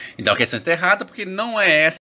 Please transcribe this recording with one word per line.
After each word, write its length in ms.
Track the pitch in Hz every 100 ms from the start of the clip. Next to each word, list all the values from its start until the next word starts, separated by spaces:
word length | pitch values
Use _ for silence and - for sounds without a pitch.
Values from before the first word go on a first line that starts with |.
| - -
Então 160 | 107
a 20 | 104
questão 200 | 117 113
está 160 | 165
errada 320 | 165 180 202
porque 200 | - -
não 340 | 190 190 233 220
é 120 | 190
essa 280 | 151 160 165